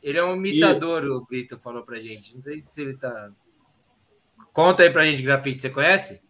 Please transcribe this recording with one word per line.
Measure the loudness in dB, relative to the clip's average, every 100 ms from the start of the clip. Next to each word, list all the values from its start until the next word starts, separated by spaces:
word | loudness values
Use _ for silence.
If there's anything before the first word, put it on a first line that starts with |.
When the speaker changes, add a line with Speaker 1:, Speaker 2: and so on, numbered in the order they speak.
Speaker 1:
ele | -4 -2
é |
um | 0
Speaker 2:
Isso. | -2 -2
Speaker 1:
imitador, | 2 4 2 0 -2
o | -2 -6 -6
Brito | -10 -10 -14
falou | -12 -14
pra | -14 -16
gente. | -14 -16 -18 -20
Não |
sei | -16 -16 -16
se | -12
ele | -12 -10
tá. | -12 -12 -16 _ _ _ _ _ _ _ _ _ _ _ -10
Conta | 2 2 6
aí | 6
pra | 6
gente, | 2 2
Grafite, | 0 0 0 -4
você | -6
conhece? | 0 2 2 0 -4 _